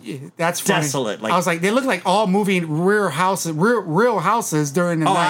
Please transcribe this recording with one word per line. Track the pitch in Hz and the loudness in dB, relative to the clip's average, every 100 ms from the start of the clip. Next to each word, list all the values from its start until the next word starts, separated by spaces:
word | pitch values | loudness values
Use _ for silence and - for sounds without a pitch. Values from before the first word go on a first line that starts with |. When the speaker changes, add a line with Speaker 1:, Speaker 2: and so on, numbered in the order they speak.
Speaker 1:
Yeah, | - 135 151 - | -10 -12 -12 -4
that's | 170 170 | -4 -2
funny. | - 180 | 0 0
Speaker 2:
desolate, | 151 139 117 90 | 0 -2 -4 -4
like | 110 | -2
Speaker 1:
I | 175 | 0
was | 175 | 0
like, | 170 | 0
they | 185 | 0
look | 233 | 0
like | 269 185 190 | 0 -2 0
all | 190 214 | 2 2
moving | 190 202 185 165 151 | 2 2 0 -2 0
real | 185 214 196 | 2 2 0
houses, | 143 185 185 170 | 0 0 0 -2
real, | 156 202 240 | 0 2 2
real | 185 156 247 208 | 0 2 2 2
houses | 165 233 - 156 147 | 0 0 0 -2 0
during | 139 175 165 | 0 0 2
the | 160 | 2
Speaker 2:
Oh, | |
Speaker 1:
night. | 185 165 | 2 2